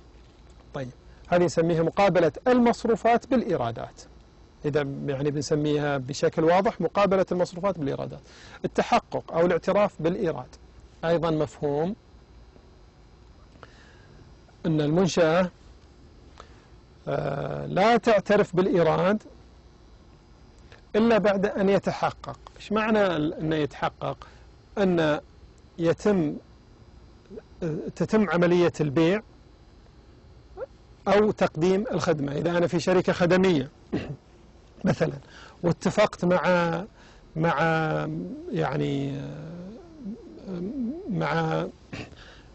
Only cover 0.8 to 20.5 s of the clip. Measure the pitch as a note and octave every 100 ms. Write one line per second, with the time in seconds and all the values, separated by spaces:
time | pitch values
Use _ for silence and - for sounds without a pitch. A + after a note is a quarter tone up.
0.8 | B2+ - - - - F3+ F3 - E3 E3
1.8 | E3 - G3+ F3+ E3 - B3+ B3 A#3+ A3+
2.8 | A3+ A3 A3+ A#3 - B3+ F#3+ D#3 A#2 A2+
3.8 | - - - - - - - - D3+ D3
4.8 | C#3 C#3 C#3+ C3+ D3 D3 C3+ D3+ D3+ D3
5.8 | D3 C#3 B2+ C3+ D#3+ - D#3 F3+ G3+ -
6.8 | E3 G3 G3+ F#3+ F3+ F3+ F3 F3 G3 E3+
7.8 | C#3 C3+ C3+ D3 - - - - - -
8.8 | - - - C3 - E3 F3 E3 - F#3+
9.8 | G#3 - D#3 F#3+ F3 C#3+ B2+ - - -
10.8 | - - E3 E3+ E3 D#3 C#3+ - D3 C#3+
11.8 | E3+ A#3 - - - - - - - -
12.8 | - - - - - - - - - -
13.8 | - - - - - - - - F3 D#3
14.8 | D3 E3 F#3+ - D#3+ E3+ F3+ - - -
15.8 | - - - - - - - - - -
16.8 | - - D#3 C#3+ D3 D3 C#3+ D3 C#3+ D#3+
17.8 | G#3+ A#3 A#3+ G3+ - G#3 G3 E3+ F#3+ F#3+
18.8 | D#3+ D#3 F3 A3 - - - - - -
19.8 | - - - - - - -